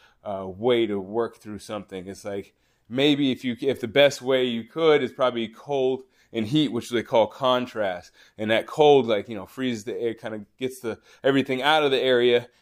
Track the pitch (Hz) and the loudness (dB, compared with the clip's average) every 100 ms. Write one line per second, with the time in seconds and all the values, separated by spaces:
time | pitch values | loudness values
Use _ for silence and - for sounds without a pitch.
0 | _ _ 104 98 95 92 120 120 110 101 | _ _ -10 -8 -8 -4 2 2 2 -2
1 | 92 113 117 - 107 104 - 104 95 95 | -4 -4 -4 -8 -16 -14 -10 -12 -10 -14
2 | 90 92 104 101 - _ _ _ - 123 | -12 -12 -10 -10 -12 _ _ _ -10 0
3 | 147 143 139 120 131 113 135 117 117 139 | 2 2 0 -2 -6 -4 -4 -4 0 4
4 | 143 - 127 131 127 117 113 160 160 147 | 4 2 -2 0 0 -2 -8 0 2 4
5 | 127 - 127 120 110 - - 139 131 131 | 2 -2 -2 -2 -6 -10 -6 -2 0 -2
6 | - _ _ 113 107 151 139 117 113 120 | -8 _ _ -6 -2 0 0 -2 -4 -4
7 | 101 123 104 - 131 123 123 113 98 90 | 0 2 2 0 0 0 -2 -4 -4 -6
8 | - _ _ - 107 110 - - 151 143 | -12 _ _ -8 0 0 0 4 6 6
9 | 117 104 101 107 95 - 131 113 107 95 | 4 -2 -4 -12 -12 -6 -6 -6 -8 -6
10 | 117 110 113 107 101 - 127 131 117 104 | -4 -6 -10 -12 -14 -8 -8 -6 -10 -10
11 | _ - 135 135 131 127 139 156 147 131 | _ -2 2 2 0 0 2 2 2 2
12 | 131 123 120 120 120 _ | 2 4 4 2 -2 _